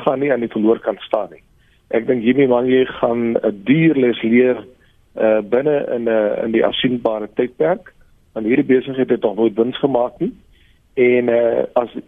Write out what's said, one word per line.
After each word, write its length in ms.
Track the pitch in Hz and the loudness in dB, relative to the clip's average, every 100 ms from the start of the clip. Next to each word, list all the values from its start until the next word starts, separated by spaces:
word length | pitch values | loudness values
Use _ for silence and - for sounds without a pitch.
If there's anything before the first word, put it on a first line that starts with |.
gaan 160 | - 135 | -4 -2
nie 120 | 143 | -2
aan 80 | 123 | -2
die 80 | 117 | -2
verloorkant 520 | 113 107 110 - 101 | 0 2 0 -2 -6
staan 300 | - 113 92 | -4 -4 -4
nie. 120 | 76 _ _ _ _ - | -12 _ _ _ _ -4
Ek 180 | 117 113 | -4 0
dink 160 | 127 | 0
Jimmy 240 | 117 127 139 | 0 2 4
Manji 380 | 120 127 131 | 2 2 2
gaan 520 | 131 - 123 117 117 117 | 0 -2 -2 0 0 0
'n 260 | 113 104 | -2 -4
duur 300 | 98 147 160 | 0 2 4
les 280 | 139 123 117 | 4 0 0
leer, 440 | 113 120 127 120 104 - _ _ _ | 2 4 4 0 -6 -20 _ _ _
eh, 260 | - 110 110 | -2 0 0
binne 460 | 101 120 143 147 - | 0 0 0 -2 -2
in, 140 | 120 117 | -4 -2
eh, 360 | 110 104 - | 0 0 -2
in 80 | 113 | -2
die 120 | 113 | 0
afsienbare 640 | 104 - 131 123 117 110 104 | 0 0 -2 0 -2 -2 -6
tydperk. 600 | - 123 - 156 196 - _ _ _ _ | -4 -4 -2 -2 -2 -6 _ _ _ _
Want 140 | - 110 | -6 -2
hierdie 200 | 120 135 131 | 0 2 0
besigheid 320 | 127 135 123 | 0 -4 -2
het 140 | 120 | 0
nog 140 | 113 98 | -2 0
nooit 180 | 113 | -2
wins 240 | 104 117 123 | 0 -2 0
gemaak 420 | 143 127 120 - | -2 0 -2 -4
nie. 120 | 190 - _ _ _ _ _ | -6 -8 _ _ _ _ _
En, 340 | - 123 123 120 | 0 2 2 2
eh, 360 | 117 117 120 127 | 2 2 0 0
as 160 | - 117 - | -2 -2 -6